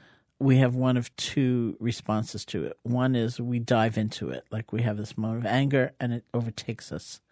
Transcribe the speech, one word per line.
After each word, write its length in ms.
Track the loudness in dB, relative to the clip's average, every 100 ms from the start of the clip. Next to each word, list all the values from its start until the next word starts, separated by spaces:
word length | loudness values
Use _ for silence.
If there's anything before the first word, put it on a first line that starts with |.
| -20 _ _ 0
we 200 | 4 6
have 160 | 6
one 240 | 4 2 2
of 160 | -2 -6
two 600 | -4 2 2 2 0 -2
responses 640 | -2 -2 -2 -2 -2 -8
to 200 | -6 -6 -6
it. 100 | -6
One 340 | -2 0 2 2
is 240 | 0 -2
we 180 | -2 -2
dive 380 | 2 4 4 2
into 320 | -2 -2 -6
it, 160 | -6 -8
like 200 | -8 -4
we 120 | -2
have 160 | 0 -2
this 180 | -6 -4
moment 300 | -4 -2 0
of 0 |
anger 420 | 0 2 2 0 -2
and 140 | -4
it 120 | -4 -4
overtakes 580 | -4 -4 -6 -8 -10 -10
us. 300 | -10 -10 -16 _